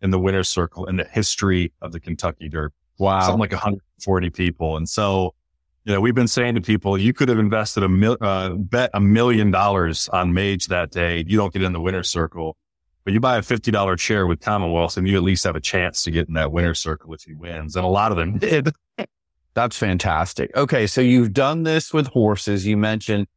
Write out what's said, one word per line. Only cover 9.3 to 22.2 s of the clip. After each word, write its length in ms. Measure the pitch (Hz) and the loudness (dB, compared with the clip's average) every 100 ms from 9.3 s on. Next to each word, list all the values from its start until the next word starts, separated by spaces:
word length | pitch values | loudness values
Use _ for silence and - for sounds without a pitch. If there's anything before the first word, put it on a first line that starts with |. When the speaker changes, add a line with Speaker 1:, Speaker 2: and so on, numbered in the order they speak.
| 110 104 | 4 4
Speaker 1:
dollars 580 | 92 101 98 85 78 - | 4 2 2 0 -2 -2
on 260 | 92 90 87 | 0 2 2
Mage 320 | 101 95 - | 0 -2 -2
that 240 | 90 82 | -2 -2
day. 320 | 90 85 85 82 | -2 -2 -2 0
You 100 | 104 | 2
don't 160 | 98 | 2
get 120 | 98 | 0
in 100 | 92 | -2
the 80 | 87 | -2
winner's 300 | 90 95 82 | -2 -4 -4
circle, 460 | 87 80 87 80 - _ _ _ _ | -2 -4 -4 -8 -10 _ _ _ _
but 100 | 98 | -2
you 60 | 107 | 0
buy 180 | 131 117 | 2 0
a 40 | |
fifty 300 | 101 120 - | 0 -2 0
dollar 240 | 104 98 87 | 0 2 0
chair 320 | - 104 90 | 0 2 2
with 120 | 82 | 0
Commonwealth 580 | - 104 85 85 85 - | -2 -2 0 0 0 0
and 100 | 95 | 0
you 100 | 98 | 2
at 60 | |
least 220 | 90 92 92 | 2 2 0
have 100 | 78 | -2
a 40 | |
chance 440 | - 95 90 - | -2 -2 -2 -4
to 80 | 85 | -2
get 160 | 80 78 | -2 -2
in 80 | 80 | -2
that 160 | 76 | -2
winner's 260 | 82 87 80 | 0 0 -2
circle 340 | 82 76 78 80 | -6 -8 -12 -18
if 80 | |
he 100 | - | -18
wins." 420 | 76 87 82 78 90 | -18 -14 -12 -8 -4
And 80 | |
a 60 | 90 | 0
lot 220 | 98 107 | 2 2
of 80 | 90 | 0
them 180 | 82 104 | -2 -2
did. 340 | 214 156 143 - _ - - _ _ _ _ 113 | 0 0 0 -6 _ -12 -12 _ _ _ _ -4
Speaker 2:
That's 200 | 120 - | -2 -2
fantastic. 800 | 104 90 95 80 85 - 65 127 | -2 0 0 0 -2 -4 -4 -2
Okay. 300 | 143 135 104 | 0 0 0
So 160 | 131 | 2
you've 320 | 123 127 117 | 4 4 4
done 300 | 101 139 160 | 2 0 0
this 280 | 160 160 - | 0 0 0
with 140 | 156 131 | -2 0
horses. 640 | 127 | 2